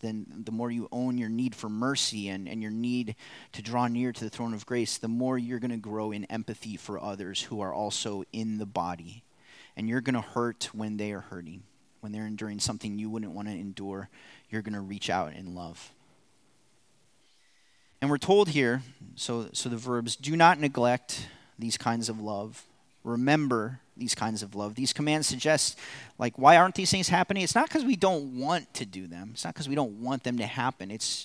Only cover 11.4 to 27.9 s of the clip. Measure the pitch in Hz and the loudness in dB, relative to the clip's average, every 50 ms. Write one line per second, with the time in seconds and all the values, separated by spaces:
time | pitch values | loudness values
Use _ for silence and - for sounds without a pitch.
11.4 | 87 80 85 98 104 - _ _ _ _ _ _ - 104 104 107 110 107 107 101 | -12 -12 -14 -16 -16 -20 _ _ _ _ _ _ -10 -8 -6 -6 -6 -6 -6 -6
12.4 | 110 107 104 104 - - 107 107 - 107 101 104 107 110 110 113 107 95 76 101 | -6 -6 -4 -4 -2 -4 -4 -4 -6 -6 -4 -4 -4 -4 -4 -6 -6 -6 -8 -8
13.4 | 104 107 104 82 98 98 95 - 98 98 95 98 98 - - - - - - - | -8 -6 -6 -8 -8 -8 -8 -8 -8 -6 -6 -8 -8 -12 -16 -20 -20 -20 -20 -20
14.4 | - _ 107 110 98 107 107 101 98 95 101 101 - - 90 92 85 78 71 73 | -12 _ -6 -6 -4 -4 -6 -6 -6 -6 -8 -6 -2 0 0 0 0 -2 -6 -10
15.4 | 95 90 87 90 85 85 82 - - - - _ _ - _ _ _ _ _ _ | -12 -10 -10 -10 -10 -12 -12 -14 -18 -20 -20 _ _ -20 _ _ _ _ _ _
16.4 | _ _ _ _ _ _ _ _ _ _ _ _ _ _ _ _ _ _ _ _ | _ _ _ _ _ _ _ _ _ _ _ _ _ _ _ _ _ _ _ _
17.4 | _ _ _ _ _ _ _ _ _ _ _ _ 135 139 147 131 - - 196 202 | _ _ _ _ _ _ _ _ _ _ _ _ 0 2 2 2 6 8 8 8
18.4 | 208 175 143 147 131 120 120 131 127 - - - - - - - - - 120 117 | 8 6 4 4 4 4 4 2 -2 -8 -14 -20 -20 -18 -12 -8 -6 -4 -4 -4
19.4 | 110 - - - - 127 120 113 117 127 123 120 117 117 107 - 135 143 160 165 | -4 -4 -6 -6 -4 -2 -4 -4 -2 -2 0 0 0 -2 -4 -4 -2 0 6 10
20.4 | 165 170 180 147 151 143 135 131 120 123 123 123 - - - - - - - - | 10 10 10 8 4 2 4 4 6 6 4 4 0 -4 -8 -8 -8 -12 -14 -18
21.4 | - - _ - 113 117 - - - 123 117 117 113 113 110 110 107 107 104 98 | -20 -20 _ -8 -4 -4 -4 0 0 0 0 2 0 -2 -4 -4 -4 -4 -4 -4
22.4 | 104 110 113 - - - _ _ _ _ _ _ - 113 117 117 127 139 147 156 | -6 -6 -10 -14 -20 -20 _ _ _ _ _ _ -6 -4 -2 2 4 4 6 4
23.4 | 147 135 127 113 107 117 131 - - _ _ - 123 117 - - 110 110 110 104 | 4 4 2 2 0 -2 -4 -10 -14 _ _ -8 -4 -4 -2 0 0 0 0 -2
24.4 | 107 98 98 101 104 107 107 120 135 - - - 147 151 151 156 147 - - 127 | -6 -6 -6 -6 -6 -6 -4 -2 -2 -2 0 0 0 2 2 2 2 0 -2 0
25.4 | - 151 156 143 - - - - - - - - - - - - 123 120 - - | 2 4 4 4 4 0 -2 -6 -10 -14 -14 -14 -16 -16 -6 -4 -2 -2 0 8
26.4 | 131 143 170 165 180 185 185 - 190 - - 190 180 - 175 175 185 - 196 196 | 10 12 12 12 10 8 6 2 0 2 2 2 2 4 4 4 4 4 2 0
27.4 | 185 160 - 226 302 320 - 320 262 254 | 0 2 4 4 4 4 2 2 2 2